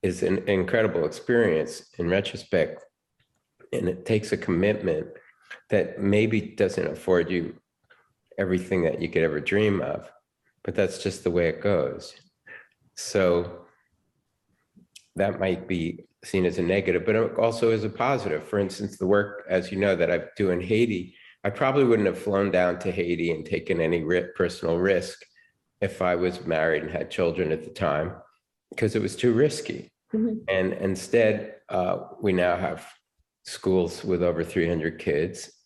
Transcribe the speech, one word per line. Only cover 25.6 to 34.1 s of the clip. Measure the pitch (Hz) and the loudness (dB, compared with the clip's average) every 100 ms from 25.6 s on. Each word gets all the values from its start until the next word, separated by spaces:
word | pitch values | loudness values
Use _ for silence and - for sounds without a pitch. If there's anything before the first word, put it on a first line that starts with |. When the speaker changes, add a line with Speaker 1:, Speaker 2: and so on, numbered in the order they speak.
| _ _ | _ _
Speaker 1:
if | 98 - | -6 -2
I | 90 | 0
was | 87 90 90 - | 2 0 -2 -4
married | 80 80 78 | 0 2 0
and | - | -2
had | 87 - | -6 -6
children | - 85 82 78 | -2 0 0 -2
at | 78 | -2
the | - | -6
time, | - 87 73 80 - - _ _ _ _ - | -4 -2 0 -2 -8 -20 _ _ _ _ -2
'cause | 110 | 0
it | 113 | 0
was | 98 - | -2 0
too | 120 | 2
risky. | 113 151 - - - - _ _ | 4 2 2 -8 -10 -10 _ _
Speaker 2:
Mm-hmm. | 220 226 220 - | -2 -2 -2 -2
Speaker 1:
And | 95 92 | 0 0
instead, | 92 95 92 - 120 110 107 - - - | -2 -2 -2 0 4 4 2 -4 -14 -6
uh, | 92 92 92 - - | -2 0 -2 -8 -4
we | 104 | 0
now | 92 87 87 | 2 2 2
have | 90 82 - - _ _ _ _ | -2 -6 -14 -20 _ _ _ _
schools | - - - 92 85 - | -14 -4 2 2 2 -4
with | 101 | -2